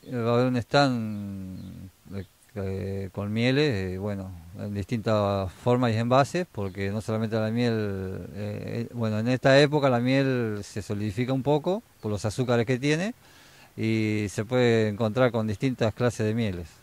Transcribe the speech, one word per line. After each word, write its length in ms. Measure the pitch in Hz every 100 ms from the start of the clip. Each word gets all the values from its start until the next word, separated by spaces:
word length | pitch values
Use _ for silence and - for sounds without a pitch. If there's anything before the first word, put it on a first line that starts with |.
| -
Va 200 | 127 117
a 20 |
haber 140 | 120 127
un 100 | 123
stand, 1300 | 113 143 143 123 110 104 101 98 92 92 92 87 92 _ - 98 92 _ _ 104
eh, 540 | 98 95 98 98 98
con 180 | - 101
mieles, 640 | 110 120 131 151 107 92
eh, 40 | 92
bueno, 320 | 104 101 95 90 82 95
en 140 | 101
distintas 800 | 101 98 120 104 107 101 101 95 -
formas 280 | - 123 127
y 60 | 110
envases, 500 | 117 127 139 175 180
porque 380 | - 98 92 98
no 120 | 104
solamente 340 | 107 110 113 110
la 160 | 110
miel, 760 | 117 123 113 104 98 95 95 90
eh, 540 | 92 104 104 101 110 117
eh, 40 |
bueno, 260 | 120 113 107
en 80 | 113
esta 300 | 127 139 135
época 300 | 147 147 139
la 100 | 123
miel 600 | 123 135 139 127 117 104
se 180 | 101 -
solidifica 520 | 98 107 107 95 123
un 100 | 135
poco 400 | 131 147 147 190 - _
por 80 | 110
los 160 | 104 110
azúcares 400 | - 123 120 113
que 140 | 127
tiene 340 | 139 156 196 - - - - - - -
y 500 | 110 110 110 107 104
se 160 | - 107
puede 420 | 127 123 113 110
encontrar 460 | 101 110 107 127
con 140 | 113 110
distintas 460 | 107 135 127 113
clases 320 | - 123 - 110
de 80 |
mieles. 340 | 113 113 90 85 -